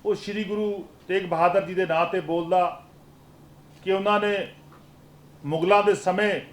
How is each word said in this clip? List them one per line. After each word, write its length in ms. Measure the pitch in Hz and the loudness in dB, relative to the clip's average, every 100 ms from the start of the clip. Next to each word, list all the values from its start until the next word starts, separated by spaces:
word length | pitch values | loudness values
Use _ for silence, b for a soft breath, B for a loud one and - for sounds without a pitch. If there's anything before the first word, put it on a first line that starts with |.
ਉਹ 100 | 208 | -2
ਸ਼੍ਰੀ 300 | 202 - 202 | -4 -4 -6
ਗੁਰੂ 440 | 190 208 208 202 160 - - | -6 -4 -4 -6 -12 -20 -4
ਤੇਗ 180 | 190 180 | -4 -2
ਬਹਾਦਰ 400 | 165 175 190 170 | 2 4 2 0
ਜੀ 80 | |
ਦੇ 120 | 185 180 | -4 0
ਨਾਂ 200 | 165 175 | 0 0
'ਤੇ 140 | 185 | -2
ਬੋਲਦਾ 600 | 156 170 165 185 175 - - - - - - - - - - - | -2 -4 0 2 0 -4 -18 -20 -20 -20 -20 -20 -20 -20 -20 -10
ਕਿ 80 | 185 | -2
ਉਹਨਾਂ 260 | 196 202 208 | 0 2 2
ਨੇ 280 | 208 202 - - - - - - - - - - | 2 -2 -6 -12 -20 -20 -20 -20 -20 -20 -20 -14
ਮੁਗਲਾਂ 380 | 143 160 175 202 | -6 -2 4 4
ਦੇ 100 | 202 190 | 4 2
ਸਮੇਂ 440 | 185 185 208 175 - | 0 0 0 -2 -6